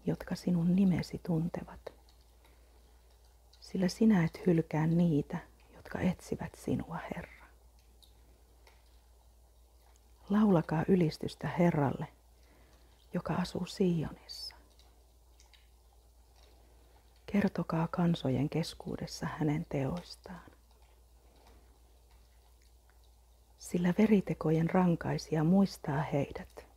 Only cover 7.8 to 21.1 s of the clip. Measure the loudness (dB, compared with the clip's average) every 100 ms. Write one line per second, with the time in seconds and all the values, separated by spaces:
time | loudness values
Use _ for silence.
7.8 | _ _ -20 _ -20 -20 _ _ -20 _
8.8 | _ -20 _ _ _ _ _ _ _ _
9.8 | _ -20 _ _ -2 2 6 4 2 -2
10.8 | 2 4 4 0 -8 -8 -4 2 4 4
11.8 | 0 -2 -8 -14 _ _ -20 -20 -20 -20
12.8 | -20 _ _ -8 -4 -4 -4 -6 -8 0
13.8 | 0 0 -4 -8 -16 -14 -14 -16 -20 _
14.8 | -20 _ _ _ _ -20 -20 -20 -20 -20
15.8 | _ _ _ _ _ -20 -20 -20 _ -20
16.8 | -20 -20 _ _ -4 0 0 -2 -4 -2
17.8 | -2 0 0 0 0 0 0 -2 -6 -8
18.8 | -10 -10 -10 -8 -8 -4 -2 -2 -4 -4
19.8 | -4 -4 -10 -18 -18 -18 -18 -20 _ _
20.8 | -20 _ _